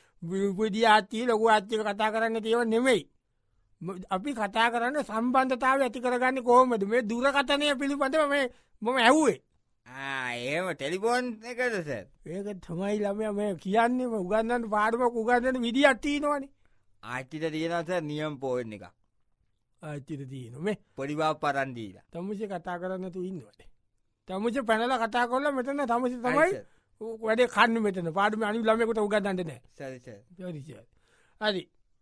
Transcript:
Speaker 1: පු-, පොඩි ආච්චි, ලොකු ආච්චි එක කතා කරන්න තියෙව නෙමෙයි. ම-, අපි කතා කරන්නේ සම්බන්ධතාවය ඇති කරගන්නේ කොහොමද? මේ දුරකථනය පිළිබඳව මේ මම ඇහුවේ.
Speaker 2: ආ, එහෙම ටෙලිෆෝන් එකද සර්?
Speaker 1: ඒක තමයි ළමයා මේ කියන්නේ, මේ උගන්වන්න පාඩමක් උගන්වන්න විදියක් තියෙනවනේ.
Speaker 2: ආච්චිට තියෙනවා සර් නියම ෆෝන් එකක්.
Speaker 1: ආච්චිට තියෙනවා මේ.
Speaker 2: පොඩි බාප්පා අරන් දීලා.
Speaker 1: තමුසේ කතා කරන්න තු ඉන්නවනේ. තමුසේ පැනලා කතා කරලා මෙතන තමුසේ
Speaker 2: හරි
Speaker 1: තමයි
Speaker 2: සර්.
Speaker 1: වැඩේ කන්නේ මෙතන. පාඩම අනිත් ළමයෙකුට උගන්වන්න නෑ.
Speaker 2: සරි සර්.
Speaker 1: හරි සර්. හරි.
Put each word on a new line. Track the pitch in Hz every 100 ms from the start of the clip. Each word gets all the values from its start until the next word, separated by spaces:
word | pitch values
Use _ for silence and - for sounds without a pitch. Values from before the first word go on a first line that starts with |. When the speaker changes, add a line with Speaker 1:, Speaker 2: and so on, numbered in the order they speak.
| _ _
Speaker 1:
පු-, | 165 190 202
පොඩි | 190 220 202
ආච්චි, | 226 214 208 220 247
ලොකු | 220 226
ආච්චි | 214 202
එක | 220 214
කතා | 202 220
කරන්න | 220 226 226
තියෙව | 220 233
නෙමෙයි. | 240 226 262 214 139 _ _ _ _ _ _ -
ම-, | 170 185 185
අපි | 190 202
කතා | 233 202 220 233
කරන්නේ | 233 233 294
සම්බන්ධතාවය | 254 214 247 254 262 254 262 269
ඇති | 254 247
කරගන්නේ | 247 247 254 262
කොහොමද? | 240 247 254 233
මේ | 196 240
දුරකථනය | 208 233 269 277 269 285 294 269
පිළිබඳව | 277 285 269 302 294
මේ | 285 254 - _ -
මම | 214 262
ඇහුවේ. | 233 302 285 135 _ _ _ _ -
Speaker 2:
ආ, | 127 139 135 127
එහෙම | 120 123 156 185
ටෙලිෆෝන් | 156 139 185 220 247 247 214
එකද | 226 240 247 214
සර්? | 151 117 92 _
Speaker 1:
ඒක | - 180 202 196
තමයි | - 170 196 214
ළමයා | 202 202 220
මේ | 202 208 170
කියන්නේ, | 190 208 233 254 254
මේ | 220
උගන්වන්න | 190 214 226 240 226
පාඩමක් | 208 214 233 247 240
උගන්වන්න | 220 247 254 254
විදියක් | 240 240 285 262
තියෙනවනේ. | 294 285 294 294 277 _ _ _ _ _
Speaker 2:
ආච්චිට | 110 123 131 156 160
තියෙනවා | 156 165 170
සර් | 165 180
නියම | 151 151 156 143
ෆෝන් | 135 127 113
එකක්. | 107 90 _ _ _ _ _ _ _ _ _
Speaker 1:
ආච්චිට | 160 147 135 147
තියෙනවා | 135 135 117 127
මේ. | 185 196 _
Speaker 2:
පොඩි | - 139 151
බාප්පා | 156 156 147
අරන් | 139 135
දීලා. | 120 107 92 _
Speaker 1:
තමුසේ | 170 190 202 214
කතා | 185 170 175
කරන්න | 185 190 185
තු | 180
ඉන්නවනේ. | 180 180 123 _ - - _ _ _ _ -
තමුසේ | 190 226 240
පැනලා | 233 220 240 254
කතා | 226 240 240
කරලා | 254 294
මෙතන | 269 247 285
තමුසේ | 262 233 254 247
Speaker 2:
හරි |
Speaker 1:
තමයි | 247 285 330
Speaker 2:
සර්. | 196 - _ _ - 220 220
Speaker 1:
වැඩේ | 220 220 247
කන්නේ | - 233 226
මෙතන. | 208 190 165
පාඩම | 165 208 214
අනිත් | 214 220
ළමයෙකුට | 220 220 226 220
උගන්වන්න | 208 208 196 185
නෑ. | 165 120 _
Speaker 2:
සරි | - 135 131
සර්. | 123 101 113 180
Speaker 1:
හරි | 180 156
සර්. | 143 104 - _ _ _ _ -
හරි. | 214 190 - _ _ _